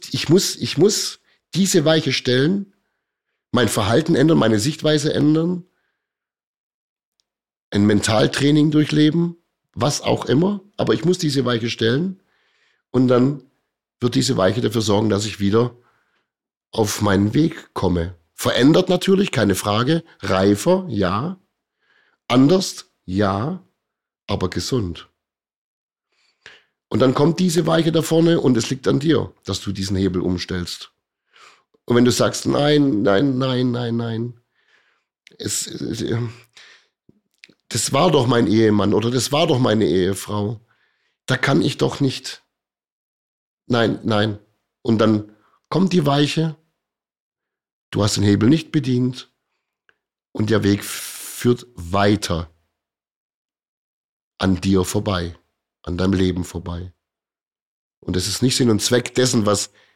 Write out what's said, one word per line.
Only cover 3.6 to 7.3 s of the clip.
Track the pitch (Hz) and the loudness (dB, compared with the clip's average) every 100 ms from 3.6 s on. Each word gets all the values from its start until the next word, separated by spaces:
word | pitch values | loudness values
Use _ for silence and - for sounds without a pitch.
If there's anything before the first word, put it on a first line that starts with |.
| 113 | 0
Verhalten | - 104 120 156 | 0 0 0 2
ändern, | 160 156 160 | 2 4 4
meine | 110 107 | 2 2
Sichtweise | 135 143 151 151 147 | -2 -2 -2 0 0
ändern, | 107 147 156 170 175 - _ _ _ _ _ _ _ _ _ _ _ _ _ _ _ _ | 0 2 2 0 -4 -10 _ _ _ _ _ _ _ _ _ _ _ _ _ _ _ _